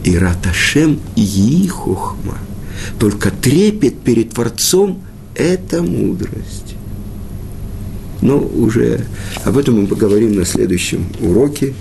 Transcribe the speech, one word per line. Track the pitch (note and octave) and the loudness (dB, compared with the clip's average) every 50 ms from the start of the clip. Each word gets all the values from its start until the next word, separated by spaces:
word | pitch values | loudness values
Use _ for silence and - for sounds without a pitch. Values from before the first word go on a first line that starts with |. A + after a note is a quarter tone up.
| - | 2
«Ират | - F2+ E2+ F#2 F2+ F2 F2+ - G2 | 2 2 4 4 2 0 0 0 -2
Ашем | F2 - - - - C#3+ D#3 D#3+ D3 D3 - - G2 | 0 0 0 2 2 4 4 4 2 0 -2 -4 0
и | - G#2+ F#2+ F#2+ F#2+ G2 A2+ C#3+ F3 G3 F3+ | 0 2 2 2 2 2 4 4 2 2 0
хохма». | - - - - F#2+ - - - - - - - - - - - - - - - - - - - - - | -2 -4 -4 -4 -4 -2 -4 -6 -6 -6 -6 -6 -6 -8 -8 -10 -10 -10 -10 -10 -8 -8 -8 -8 -4 0
Только | A#2 G#2 G2+ - - G#2 | 0 0 2 2 0 -2
трепет | F#2+ - - B2+ C3+ D#3+ G3+ G#3+ G#3 G#3+ - B2 - - | -2 0 2 2 4 6 4 4 4 2 0 0 0 0
перед | - C3 A#2+ A2+ A2+ A2+ | 0 2 2 2 2 0
Творцом — | - A#2 A#2 A#2 A2 - - - - F#3 G3+ G3+ F#3 F3+ - - - - - - - | -2 -2 -2 -2 -2 -2 0 2 4 4 4 2 0 -6 -10 -16 -16 -18 -18 -16 -6
это | - - E3 F3+ F3+ F#3 - - E3+ E3+ | -2 0 0 0 0 -2 -4 -4 -2 -2
мудрость. | F3 E3+ B2 G2+ G2 - - - - - - - - - - - - - - - - - - - - - - - - - - - - - - - - - - - - - - - - - - | -2 0 0 0 0 -2 -2 -6 -6 -6 -8 -10 -10 -10 -10 -10 -10 -12 -12 -10 -10 -10 -10 -10 -10 -10 -10 -10 -10 -10 -10 -10 -10 -10 -10 -10 -8 -8 -8 -8 -8 -8 -10 -10 -10 -4 0
Но | F#2+ A2+ C3+ C#3+ | 2 4 4 4
уже | - - - - A#2+ A2+ A#2 A#2+ A#2+ A#2 A2+ A2+ A2+ - - - - - - - - | 2 0 0 2 2 4 4 4 2 2 2 0 -2 -4 -6 -8 -8 -8 -8 -4 -2
об | - G2 C3 | 2 2 2
этом | C#3+ C#3+ B2 G#2 | 4 4 4 4
мы | G2+ G2 | 4 2
поговорим | - - - G#2 G2+ G#2+ A#2 A2+ G#2 | 2 2 2 4 4 4 4 4 2
на | G2+ F2 | 2 0
следующем | E2+ - - - F#2 F#2 F2 - - F#2 F2+ F2+ F2 - - | 0 0 0 2 2 0 0 -2 -2 -4 -4 -4 -4 -6 -4
уроке. | - G2+ F2 G2+ C3+ D3 D3 - - C#3 B2+ G2+ | 0 2 4 4 4 4 2 -2 -2 -4 -4 -6